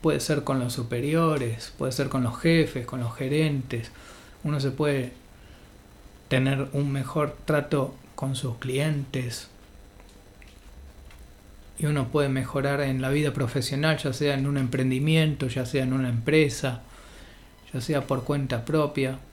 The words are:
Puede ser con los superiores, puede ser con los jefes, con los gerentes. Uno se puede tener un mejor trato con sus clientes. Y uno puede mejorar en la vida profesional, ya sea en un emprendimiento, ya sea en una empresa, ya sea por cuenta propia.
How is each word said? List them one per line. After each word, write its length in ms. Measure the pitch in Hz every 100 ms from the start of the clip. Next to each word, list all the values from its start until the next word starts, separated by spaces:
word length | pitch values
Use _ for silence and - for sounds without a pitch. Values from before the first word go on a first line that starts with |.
Puede 200 | 160 147
ser 240 | - 147 -
con 140 | 135
los 120 | 123
superiores, 1000 | 131 117 123 139 165 165 151 120 113 - -
puede 140 | 135
ser 160 | 131 135
con 160 | 131
los 160 | 120 117
jefes, 460 | 165 165 156 131 117
con 160 | 135
los 120 | 120
gerentes. 800 | 113 131 151 156 143 127 117 113 - - - - - 151
Uno 160 | 147
se 100 | 135
puede 400 | 123 151 139 123 - - - - - - - - - - - -
tener 400 | 131 131 135 135
un 180 | 143 143
mejor 420 | 135 131 156 147 -
trato 500 | - 151 147 147 131 - - -
con 220 | 135 127
sus 180 | 131 117
clientes. 920 | 131 135 156 147 135 135 123 113 - - - - - - - - - - - - - - - - - - - - - - - -
Y 80 | 151
uno 220 | 147 123
puede 220 | 151 139
mejorar 500 | 131 127 139 139 143
en 220 | 139 131
la 80 | 131
vida 240 | 143 147
profesional, 640 | 123 120 139 123 139 160 151
ya 160 | 143
sea 220 | 123 147 139
en 120 | 139
un 100 | 143
emprendimiento, 920 | 127 127 131 127 151 160 156 143 131
ya 180 | 131 120
sea 180 | 139
en 80 | 131
una 160 | 131 127
empresa, 720 | 117 117 156 147 - 135 120 - - - - - - - - -
ya 80 | 131
sea 260 | 120 143 139
por 160 | 131
cuenta 400 | 123 143 135 120
propia. 560 | 117 156 147 143 131 135 -